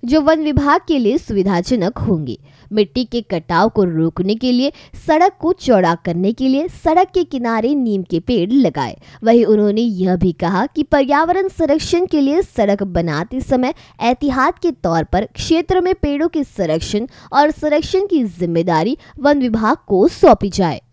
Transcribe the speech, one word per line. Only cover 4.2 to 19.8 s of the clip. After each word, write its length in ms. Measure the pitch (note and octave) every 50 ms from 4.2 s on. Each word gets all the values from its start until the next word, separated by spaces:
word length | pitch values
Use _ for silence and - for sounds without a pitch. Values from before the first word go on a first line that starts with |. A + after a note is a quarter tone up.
| F3+ F#3+ G#3+
के 160 | A3+ - B3+ B3
लिए, 200 | B3 B3+ C#4 - - - - - - -
सड़क 300 | - D#4 D#4 F4 G4 G4+ _
को 120 | - D#4+ F#4+
चौड़ा 420 | _ - - B3 G3 F#3 E3 E3+
करने 360 | E3+ _ F#3 E3+ E3+ F#3 G3 A#3
के 160 | - C4 C4
लिए, 180 | C4 C4+ D#4 F4+
सड़क 420 | - - - E4+ D#4+ F4 F#4 F#4 _
के 100 | F#4 F4
किनारे 500 | - - C4 A#3+ A#3 A3+ A3+ A3 B3+ D4
नीम 280 | C#4+ B3+ A3+ G#3 G3 F#3
के 180 | - - E3
पेड़ 300 | - - B3 G#3+ E3+ F#3+
लगाए। 460 | A#3+ C#4+ B3+ G3 - - C3+ A2+ - - - - - - -
वहीं 200 | A3+ A3+ A#3+ A#3
उन्होंने 360 | F#3+ A3 G#3 G#3 G#3 G3+ G#3+
यह 360 | A#3+ A#3+ G#3 F3+ F#3 F#3 F3+
भी 160 | F3+ E3+ F#3 E3
कहा 320 | _ - E3 G3 F3+ A3
कि 160 | D4 _ - D4
पर्यावरण 680 | - - C#4+ C#4 B3 C#4+ C#4 D#4+ E4 F4+ F#4+ F#4+ F#4+
संरक्षण 580 | - - E4 C#4+ C#4 D#4+ - - - E4+ F4+
के 140 | F#4 - D4+
लिए 220 | C#4 C4+ C#4+ F4 F#4+
सड़क 400 | - - - G#3+ G3+ G3+ G3+ G#3
बनाते 580 | F#3+ F3 F3 E3+ E3+ D3+ D3 F3 A3+ - C4
समय 340 | B3+ - C4+ B3+ B3+ B3+ - - - - _ _
एहतियात 580 | - A#3 A#3+ - - C#4+ B3+ C4+ C4 D4+ F4 -
के 120 | - E4+ C4+
तौर 320 | _ - F3+ E3 E3 D#3
पर 240 | - - F3+ G#3 - _
क्षेत्र 460 | - - - E4 D#4+ F4 - F#4+ F#4
में 140 | F4 F#4 F#4+
पेड़ों 340 | - - D4 C#4+ C#4+ D#4 E4+
के 160 | - D#4+ C#4
संरक्षण 640 | - - - F#3 D#3+ D#3 E3 - - - G#3 A3+ C4 - - - - -
और 180 | C4+ D4 D4+
संरक्षण 560 | D4+ - - D4+ D4 D4+ D#4 - - F#4 G4+
की 180 | G4+ F#4+ D4+ B3
जिम्मेदारी 720 | G#3 E3 E3+ F3+ F3+ E3 E3 E3+ F#3+ F3 D#3 D#3+ G#3+ C#4 - - - - -
वन 200 | B3+ C#4+ D4 C#4+
विभाग 360 | B3+ B3 A3 A3+ A3 G#3+ C#4 -